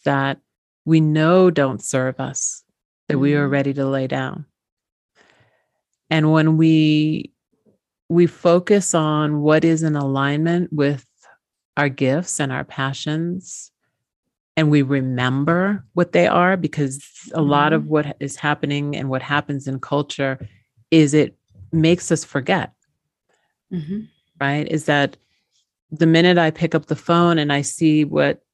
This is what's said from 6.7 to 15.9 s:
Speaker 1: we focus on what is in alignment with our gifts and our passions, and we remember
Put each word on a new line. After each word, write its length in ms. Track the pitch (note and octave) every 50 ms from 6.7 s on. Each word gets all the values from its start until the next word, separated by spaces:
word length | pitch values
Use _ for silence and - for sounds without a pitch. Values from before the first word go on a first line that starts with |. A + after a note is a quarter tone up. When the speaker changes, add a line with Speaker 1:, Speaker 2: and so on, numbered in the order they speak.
| D#3+ D#3 D#3 D3+ D3+ D3+ D3+ D#3 D#3 - - - _ _ _ _ _ _ _ _ _ _ _ _ _ _ _ -
Speaker 1:
we 180 | E3+ E3+ F3
focus 680 | E3 - - - F3 E3+ F3+ F3+ - G#3 G3+ F#3 - -
on 480 | E3 D#3 D3+ D3+ D3+ D3+ D3+ D3+ D3
what 200 | D3 D3+ D#3 D#3
is 200 | D#3 E3 D#3+ D#3
in 120 | D#3+ D#3 D3+
alignment 800 | C#3+ C#3 C3+ C3+ C3+ C#3 C#3 D3 D3+ D#3+ E3 E3+ F3 F3 -
with 320 | D#3 D3 C#3 C#3+ D3 C3+ _ _ _ _ _ _ _ _ _ _ _ _ _ _ -
our 120 | C#3+ D3 C#3
gifts 500 | B2+ - C#3 B2+ C3+ E3+ F3 - - -
and 140 | D3 C3+
our 100 | B2+ C#3
passions, 1120 | C#3+ - - - C3+ C3+ C3 - - D3+ D3+ D#3+ E3 F3 F3 F#3 - - - - - - _ _ _ _ _ _ _ _ _ _ _ _ _ _ _ _ -
and 140 | D#3+ D#3+ D3
we 120 | D3 D3
remember 1000 | C#3 C3 C#3+ C3+ C3 C3 B2+ B2 B2+ B2+ C3 C#3 D3 D#3+ E3+ F3 F#3 G3+ G#3 G3 - _